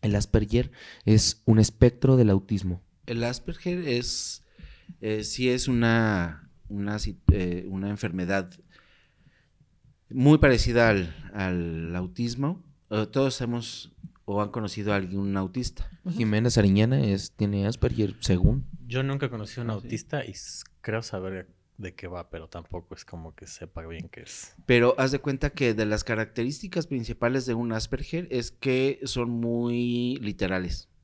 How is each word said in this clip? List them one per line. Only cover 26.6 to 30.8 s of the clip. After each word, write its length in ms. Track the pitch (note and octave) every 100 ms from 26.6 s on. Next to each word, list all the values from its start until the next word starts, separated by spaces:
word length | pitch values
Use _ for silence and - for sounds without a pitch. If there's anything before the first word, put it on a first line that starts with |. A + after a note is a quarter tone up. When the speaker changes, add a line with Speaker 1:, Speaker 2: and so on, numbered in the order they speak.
| G3 F3+ D#3
Speaker 2:
principales 580 | C3+ A#2 A#2 A#2+ C3+ B2
de 80 |
un 180 | A#2 A#2+
Asperger 540 | A2 A2+ C3 - D#3+ F3
es 180 | B2+ A#2
que 480 | - C3+ B2+ C3 C#3
son 260 | C3+ B2+ A#2+
muy 880 | A#2 A#2 A#2 A#2+ A#2+ A#2+ A#2+ B2 C3
literales. 680 | G#2 F#2+ F#2+ F#2 F2+ -